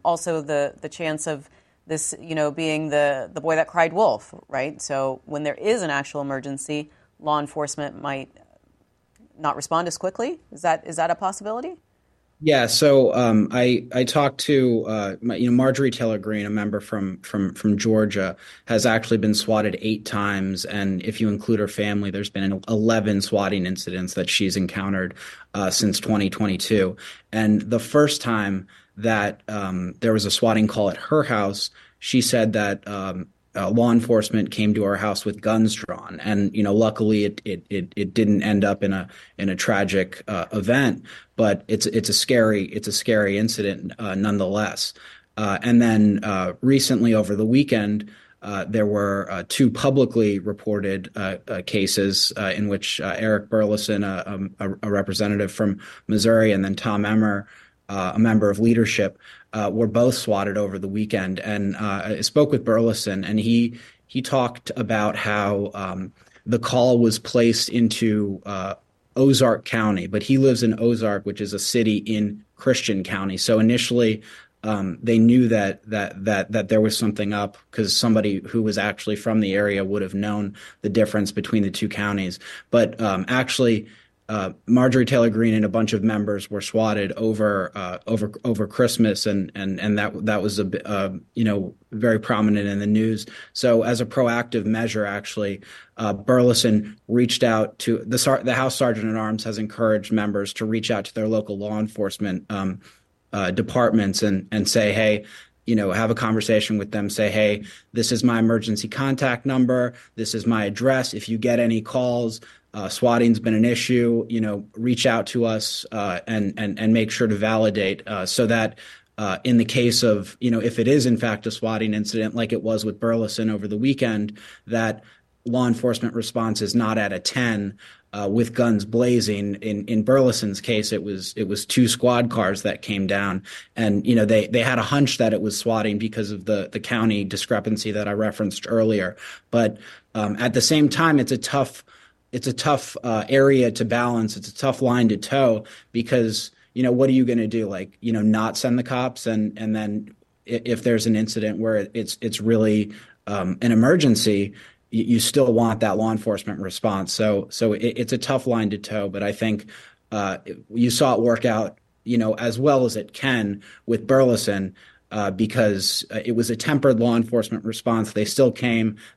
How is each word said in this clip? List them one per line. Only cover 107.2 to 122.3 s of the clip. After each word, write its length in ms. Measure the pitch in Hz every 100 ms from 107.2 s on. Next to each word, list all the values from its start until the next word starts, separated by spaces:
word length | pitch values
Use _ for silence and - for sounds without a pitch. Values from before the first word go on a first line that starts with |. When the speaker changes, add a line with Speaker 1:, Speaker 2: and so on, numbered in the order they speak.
| 107
Speaker 2:
"Hey, 340 | 107 107 104 107 - _
this 200 | 117 113
is 120 | 120
my 140 | 123 117
emergency 500 | 113 113 113 104 110
contact 560 | 127 139 131 135 120
number. 480 | 135 131 123 127 123 120 - -
This 180 | 107
is 120 | 113 104
my 180 | 113
address. 480 | 104 104 127 131 127
If 160 | 107 110
you 100 | 113
get 200 | 120 120
any 240 | 117 113
calls, 580 | 110 131 123 120 117 110 - - _
uh, 140 | 107 95
swatting's 500 | - 123 117 117 110
been 160 | 113
an 120 | 107 117
issue, 600 | 117 - 123 120 117 117
you 100 | 117
know, 260 | 107 101 107
reach 300 | - 120 123 131
out 200 | 117 98
to 160 | 120
us, 400 | 117 110 - - -
uh, 280 | 110 101 90 -
and, 280 | 110 101 -
and, 220 | 104 98
and 140 | 110
make 180 | 113 110
sure 160 | - 117
to 100 | 101
validate," 640 | 107 110 110 104 95 98 -
uh, 200 | 104 92
so 200 | - 117
that, 320 | 117 110 - - - _ -
uh, 200 | 104 92
in 140 | 127 120
the 60 |
case 380 | 113 127 120 117
of, 340 | 120 104 98 -
you 100 | 123
know, 100 | 117
if 180 | 113 117
it 100 | 113
is 180 | 147 127
in 100 | 113
fact 300 | 117 104 113
a 40 |
swatting 440 | - 110 107 110
incident 400 | 107 104 113 110